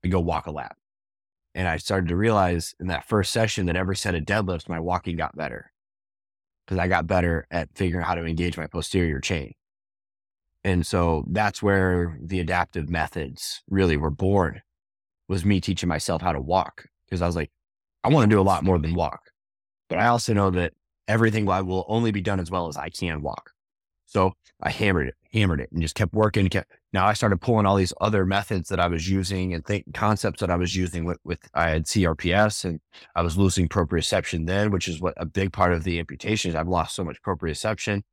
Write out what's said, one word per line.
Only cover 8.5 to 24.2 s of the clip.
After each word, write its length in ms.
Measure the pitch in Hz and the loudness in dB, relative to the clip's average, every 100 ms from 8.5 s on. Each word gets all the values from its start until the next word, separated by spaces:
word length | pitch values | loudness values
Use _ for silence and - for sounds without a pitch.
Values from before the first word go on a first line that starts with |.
| 80 | -4
my 100 | 78 | -8
posterior 520 | 85 - 95 82 69 | -6 -2 0 0 0
chain. 340 | - 85 62 - _ _ _ _ _ _ _ _ _ _ | -2 -4 -6 -16 _ _ _ _ _ _ _ _ _ _
And 220 | 95 90 80 | 0 2 2
so 380 | 90 85 80 - | 2 2 2 0
that's 340 | 90 104 - | 0 0 0
where 560 | 104 98 92 90 85 76 | 2 4 4 2 0 -4
the 180 | 82 92 | -6 -4
adaptive 480 | 82 87 85 87 76 | -2 0 -2 -4 -4
methods 760 | 85 76 87 69 67 - - - | -2 -2 -4 -8 -8 -10 -12 -2
really 280 | 98 92 73 | 2 4 4
were 140 | 78 | 0
born, 520 | 73 95 101 82 - _ _ _ _ _ _ _ | 0 2 2 2 -2 _ _ _ _ _ _ _
was 160 | 95 | -2
me 160 | 90 98 | 2 2
teaching 280 | - 92 87 | 2 -2 0
myself 340 | 80 - 82 | -2 -2 -2
how 100 | 87 | 0
to 80 | 76 | -2
walk. 460 | 69 92 - - - _ _ | 0 0 0 -8 -20 _ _
'Cause 120 | 90 | -2
I 40 | 87 | 0
was 100 | 82 | 0
like, 160 | 76 _ _ _ _ _ | -6 _ _ _ _ _
"I 40 | 113 | 4
wanna 200 | 151 107 | 6 8
do 120 | 107 | 6
a 20 | |
lot 220 | 95 87 | 6 4
more 140 | 92 90 | 2 2
than 160 | 78 | 2
walk, 360 | 87 80 - _ _ _ _ _ _ _ | -2 -2 -6 _ _ _ _ _ _ _
but 100 | 85 | 0
I 80 | 117 | 2
also 240 | 120 - | 2 2
know 160 | 104 98 | 2 4
that 240 | 90 87 _ _ _ - | 2 -2 _ _ _ -2
everything 380 | 113 113 107 101 | 2 4 2 0
will, 180 | 92 | 0
will 200 | 95 92 90 | 0 -4 -2
only 220 | 113 117 | 0 0
be 80 | 101 | 0
done 180 | 95 98 | -2 -2
as 100 | 85 | -2
well 180 | 92 85 | -4 -4
as 80 | 71 | -6
I 100 | 76 | -10
can 320 | - 87 78 | -6 -6 -4
walk." 300 | 73 - - _ _ _ _ _ _ | -6 -8 -14 _ _ _ _ _ _
So 280 | 104 | 2